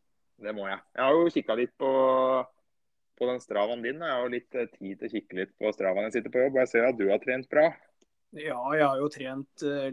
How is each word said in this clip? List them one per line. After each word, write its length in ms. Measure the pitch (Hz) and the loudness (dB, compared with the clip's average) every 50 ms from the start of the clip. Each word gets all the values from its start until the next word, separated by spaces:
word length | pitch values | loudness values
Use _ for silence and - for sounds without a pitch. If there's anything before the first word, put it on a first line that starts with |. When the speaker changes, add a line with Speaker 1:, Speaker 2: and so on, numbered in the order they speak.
| _ _ _ _ _ _ _ - | _ _ _ _ _ _ _ -12
Speaker 1:
Det 120 | 107 104 | -10 -8
må 140 | 107 104 98 98 | -8 -6 -6 -6
jeg. 80 | 98 98 - _ | -8 -8 -10 _
Jeg 80 | - - 127 | -4 0 2
har 80 | 135 147 | 4 4
jo 160 | 165 170 170 | 4 4 2
kikket 240 | - - - - 110 | 2 0 0 0 0
litt 140 | 117 123 - _ - | 0 -2 -2 _ -2
på, 100 | 135 135 135 135 131 131 131 131 131 131 131 131 127 - _ _ _ _ _ _ _ _ _ _ _ _ _ | -2 0 2 4 4 4 4 4 2 2 2 0 -2 -4 _ _ _ _ _ _ _ _ _ _ _ _ _
på 140 | - 123 123 | -4 -4 -2
den 80 | 127 123 | -2 -4
Stravaen 400 | - - 107 101 104 110 120 120 | -6 -4 -2 0 0 0 -2 -4
din. 220 | 113 120 139 160 | -6 -6 -6 -6
Jeg 100 | 170 156 | -4 -2
har 140 | 131 123 123 | -2 -2 -2
jo 80 | 123 123 | -2 -4
litt, 160 | 120 - _ | -6 -8 _
eh, 140 | - 127 117 | -6 -6 -6
tid 320 | - - - 101 98 98 - | -6 -8 -10 -10 -10 -10 -8
til 80 | - 110 | -8 -6
å 60 | 113 | -6
kikke 240 | 104 - - 92 92 | -6 -8 -6 -6 -6
litt 160 | 95 - _ | -6 -6 _
på 140 | - 107 107 | -4 -4 -2
Stravaen. 380 | 104 - 98 95 92 98 107 110 | -2 0 0 0 0 0 -2 -2
Jeg 80 | 113 123 | -2 -4
sitter 160 | - 117 117 | -4 -2 0
på 80 | 127 127 | 2 2
jobb, 140 | 139 131 131 | 2 2 2
og 20 | |
jeg 120 | 127 - - | 2 2 4
ser 100 | 117 117 131 | 4 4 4
at 80 | 127 110 | 2 2
du 80 | 98 98 | 2 2
har 140 | 101 127 | 2 2
trent 260 | - 131 127 131 127 - | 0 -2 -4 -4 -4 0
bra. 220 | 139 151 156 170 - - _ _ _ _ _ _ _ _ _ _ - | 4 4 4 4 2 -2 _ _ _ _ _ _ _ _ _ _ -14
Speaker 2:
Ja, 220 | - 151 156 131 123 123 135 151 | -10 -8 -6 -6 -4 -4 0 2
jeg 80 | 156 151 | 4 4
har 140 | 143 135 131 | 4 2 0
jo 80 | 143 151 | -2 -4
trent, 540 | 147 143 131 131 131 135 135 - _ - 151 | -6 -8 -10 -8 -8 -10 -12 -14 _ -8 -6
eh, 220 | 143 143 143 135 135 | -6 -4 -4 -4 -4